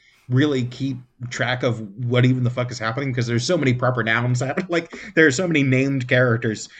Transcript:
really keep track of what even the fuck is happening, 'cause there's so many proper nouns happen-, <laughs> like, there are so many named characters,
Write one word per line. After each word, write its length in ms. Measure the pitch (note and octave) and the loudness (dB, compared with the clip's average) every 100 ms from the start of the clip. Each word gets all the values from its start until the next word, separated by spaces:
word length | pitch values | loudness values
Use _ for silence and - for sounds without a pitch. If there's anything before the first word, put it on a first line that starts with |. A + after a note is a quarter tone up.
| _ _ - | _ _ -2
really 360 | B2+ D3+ C3 B2 | 2 2 0 -4
keep 320 | - C3+ B2+ - - A#2+ | -4 -6 -6 -12 -14 -8
track 320 | - A#2+ B2+ | -4 -2 0
of 160 | C3 G#2+ G#2 A#2+ A#2+ | 0 -2 -6 -8 0
what 200 | B2 B2+ | 4 4
even 180 | B2+ | 2
the 60 | A#2+ | -2
fuck 220 | B2+ A#2+ | -2 -6
is 80 | A2 | -6
happening, 340 | A2 B2 C#3 | -6 -4 -4
'cause 140 | B2 A#2 | -4 -2
there's 180 | A#2 - | -2 0
so 120 | E3+ | 0
many 160 | C3+ | 0
proper 300 | B2+ B2+ A#2+ | 0 0 0
nouns 360 | A2 A#2 B2 B2+ | 0 0 0 0
happen-, 260 | C3+ E3 F#3 | -2 -4 -2
<laughs> 20 | |
like, 260 | E3+ E3+ - - E3+ | -4 -4 -10 -2 4
there 120 | D#3 | 6
are 40 | |
so 160 | B2+ F3+ | 4 0
many 140 | D3+ | 2
named 440 | C#3 C3 C#3 C3+ B2 | 2 2 2 -2 2
characters, 600 | B2+ B2+ A2+ A#2 G#2 - | 2 4 2 -2 -4 -10